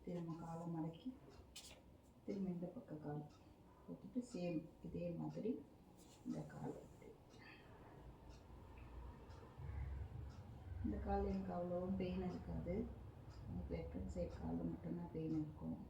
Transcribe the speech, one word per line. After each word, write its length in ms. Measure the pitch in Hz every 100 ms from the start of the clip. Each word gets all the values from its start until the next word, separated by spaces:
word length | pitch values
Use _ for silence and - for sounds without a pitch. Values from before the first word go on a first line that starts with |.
திரும்ப 300 | - 175 165 160
காலை 220 | 165 165 170 165
மடக்கி, 340 | 160 160 262 - - - - - - - - - - - -
திரும்ப 240 | 202 180 175
இந்த 120 | 175 -
பக்கம் 280 | - 151 147
கால் 180 | 151 - - - - - - -
போட்டுட்டு, 360 | 175 190 254 240
சேம் 280 | 180 175 165 - - 170
இதே 200 | 170 170 165
மாதிரி 300 | 156 156 196 302 - - - - - - -
இந்த 140 | - -
கால் 220 | - 143 -
இப்படி. 280 | - - - - - - - - - - - - - - - - - - - - - - - - - - - - - - - - - - - - - - - - -
இந்த 120 | 202 196
கால் 240 | 202 196
எனக்கு 220 | 190 190 175
அவ்வளோவும் 420 | 175 175 185 190
பெயின் 280 | 180 185 180
இருக்காது. 460 | 175 175 165 165 185 240 - - - - - -
எனக்கு 240 | 180 - 165
லெஃப்ட் 200 | 160 190
ஹேண்ட் 180 | 190 185
சைடு 160 | 170 -
காலில் 300 | 165 170 170
மட்டும்தான் 420 | 160 165 175 170 160
பெயின் 220 | 160 160
இருக்கும். 360 | 151 - 160 - -